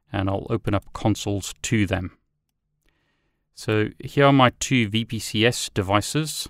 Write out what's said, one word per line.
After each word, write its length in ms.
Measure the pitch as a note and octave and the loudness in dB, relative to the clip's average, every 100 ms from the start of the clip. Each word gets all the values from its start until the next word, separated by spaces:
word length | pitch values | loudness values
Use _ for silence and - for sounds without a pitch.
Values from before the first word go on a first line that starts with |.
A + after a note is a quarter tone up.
| _ | _
and 180 | G2+ F#2+ | -4 -2
I'll 180 | G2 - | -4 -4
open 240 | A#2 - | -4 -2
up 180 | G2+ - | -4 -4
consoles 600 | - A2 G2+ - G2+ - - | -4 -2 -2 -2 -4 -6 -10
to 220 | - A2+ G2 | -2 0 2
them. 320 | F#2 F2+ _ _ _ _ _ _ _ _ _ _ _ _ _ _ - | -2 -6 _ _ _ _ _ _ _ _ _ _ _ _ _ _ -12
So 340 | - G#2+ G#2+ - | -2 0 -2 -4
here 260 | - - C#3 | -6 4 6
are 80 | |
my 180 | C#3 B2 - | 6 6 2
two 300 | - C3 A2 | -2 0 0
V 160 | A2 A#2 | -2 -4
P 140 | A2+ | -8
C 260 | - G#2+ A2+ | -4 2 2
S 240 | A#2+ - | 2 -4
devices. 760 | - F#2 G#2 - D3 D#3 - - | -4 0 0 0 -4 -4 -6 -10